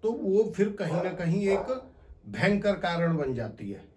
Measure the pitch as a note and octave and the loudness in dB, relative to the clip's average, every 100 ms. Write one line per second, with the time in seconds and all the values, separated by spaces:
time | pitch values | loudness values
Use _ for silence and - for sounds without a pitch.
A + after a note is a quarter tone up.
0 | A3 A#3 G3 G3 G#3+ E3+ G3+ - F3 E3 | -2 -2 2 4 2 2 0 0 -2 -2
1 | F#3 E3 E3+ F#3+ G3 G3 - C4 - - | -2 -2 0 2 2 0 0 -6 -6 -20
2 | - - - G2+ F#3 G3+ G3+ F#3+ F3 E3+ | -20 -20 -14 0 2 2 2 0 0 0
3 | E3+ D#3+ C#3 A#2+ A2 - G#2 G2 E2 | 2 2 0 -4 -6 -8 -10 -12 -14